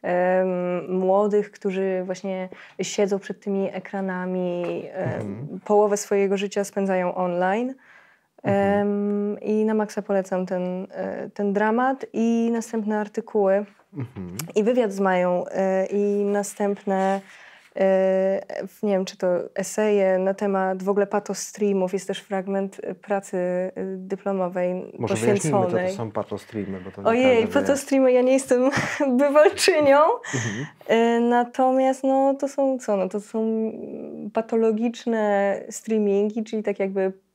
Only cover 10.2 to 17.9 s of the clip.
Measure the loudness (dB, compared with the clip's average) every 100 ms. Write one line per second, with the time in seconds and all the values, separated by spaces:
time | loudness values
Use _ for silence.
10.2 | 0 -4 -2 -4 -4 -6 -8 -8 -8 -8
11.2 | -10 -4 -2 2 2 2 0 -2 -6 -2
12.2 | 0 2 0 -2 -4 -6 -2 -2 -4 -8
13.2 | -4 0 4 2 0 _ _ -10 -10 -10
14.2 | -10 -10 -4 0 2 2 0 0 2 2
15.2 | 2 0 -2 -2 0 0 0 0 0 0
16.2 | 0 -2 -4 -2 -2 -2 -2 0 2 0
17.2 | -6 -20 -20 -20 _ 0 4